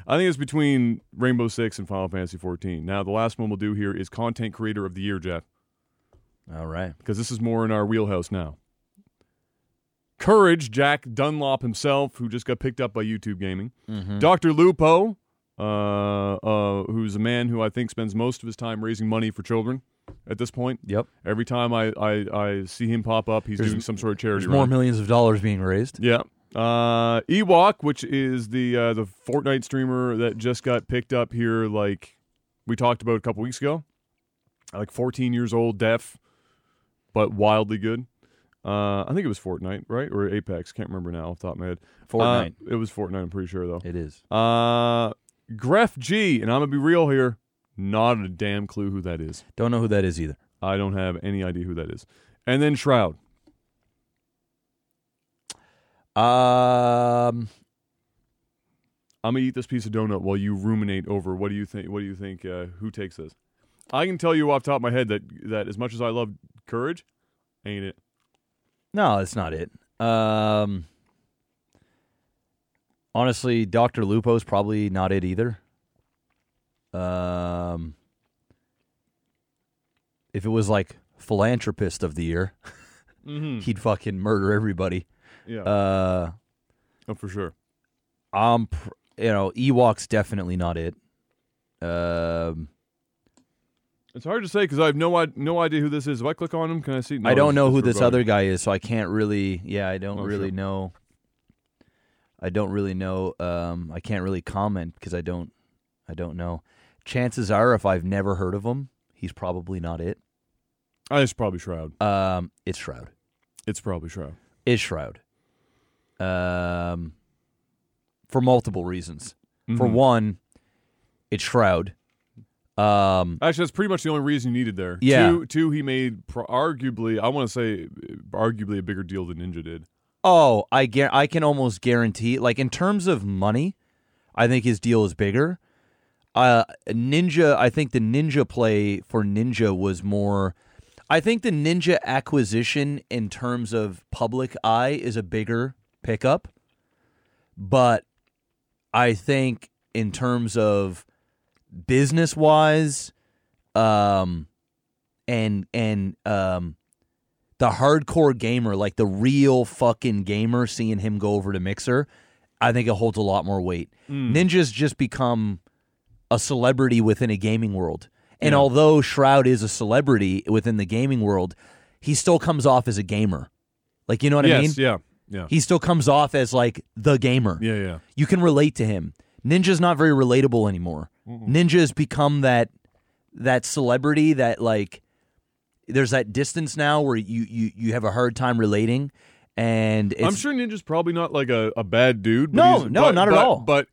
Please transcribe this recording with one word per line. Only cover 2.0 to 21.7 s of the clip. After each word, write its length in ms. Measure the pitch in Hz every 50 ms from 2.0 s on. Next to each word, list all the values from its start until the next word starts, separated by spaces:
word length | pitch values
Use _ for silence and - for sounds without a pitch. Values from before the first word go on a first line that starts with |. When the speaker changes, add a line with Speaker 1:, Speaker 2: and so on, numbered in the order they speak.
| 95 87
Speaker 1:
Fantasy 280 | 87 92 92 85 95 85
fourteen. 480 | 90 90 87 85 - 95 87 80 80
Now, 160 | 90 98 101
the 100 | 98 95
last 280 | 101 110 113 113 - -
one 100 | 113 107
we'll 60 | 104 92
do 160 | 104 104 104
here 200 | 104 101 98 101
is 160 | - 95 -
Content 440 | - - 117 117 113 - 113 107 -
Creator 320 | - 113 107 104 104 98
of 80 | 95 90
the 80 | 95
Year, 180 | 98 101 101 92
Jeff. 240 | 82 92 87 82 - _ _ _ _ _ _ _ _ _ _ _ _ _ _ _ _ _ _ _ _ - 80
Speaker 2:
All 140 | 80 82 80
right. 260 | 78 87 92 87 76 _ _
Speaker 1:
'Cause 120 | - 104 104
this 140 | 117 -
is 80 | 123 107
more 240 | 117 117 113 113 113
in 80 | 110
our 140 | 110 107 104
wheelhouse 440 | 104 113 113 107 104 98 90 87 -
now. 280 | 101 92 82 76 76 - _ _ _ _ _ _ _ _ _ _ _ _ _ _ _ _ _ _ _ _ _ _ _ _ _ _ _ _ _ _ _ -
Courage, 520 | - 180 214 214 196 175 170 165 143 113
Jack 360 | 110 131 139 143 147 143 - 127 110
Dunlop 480 | 110 135 151 151 151 143 135 135 135
himself, 560 | 131 120 107 - - 143 139 139 139 131 - -
who 100 | 123 113
just 180 | 110 123 -
got 140 | - 123 -
picked 220 | - 131 113 -
up 100 | 127 110
by 120 | 104 113 110
YouTube 340 | 110 110 107 - 107 101 92
Gaming. 320 | 98 95 92 92 104 127 - _ _ -
Speaker 2:
Mm-hmm. 300 | 110 104 92 98 104 101
Speaker 1:
Doctor 320 | 120 165 185 170 - 165
Lupo, 640 | 151 151 175 185 170 - 156 156 165 180 202 226 202 _ _ _ _ _ _ _ _ -
uh, 40 | 104 107 104 104 104 104 101 101 101 101 101 101 98 101 98
uh, 480 | 95 - 107 107 104 104 101 98 98 95 -
who's 240 | 110 113 110 107 98
a 40 | 104
man 280 | 110 117 120 120 120 120
who 140 | 117 113
I 80 | 110 107
think 200 | - 123 120 107
spends 240 | - 117 113 107 98
most 300 | 110 117 127 123 - -
of 40 | 117
his 100 | 110 -
time 260 | 120 117 113 107 110
raising 240 | 113 113 101 110 110
money 240 | 110 113 113 110
for 120 | - - -
children 380 | - 117 113 107 117 131 131 - _ _ _ _ - - - - -
at 100 | 110 107
this 140 | 123 -
point. 300 | - 123 123 127 127 - -
Speaker 2:
Yep. 220 | 98 98 107 117 _ _ _ -
Speaker 1:
Every 200 | 87 104 110 117
time 260 | - 123 120 120 120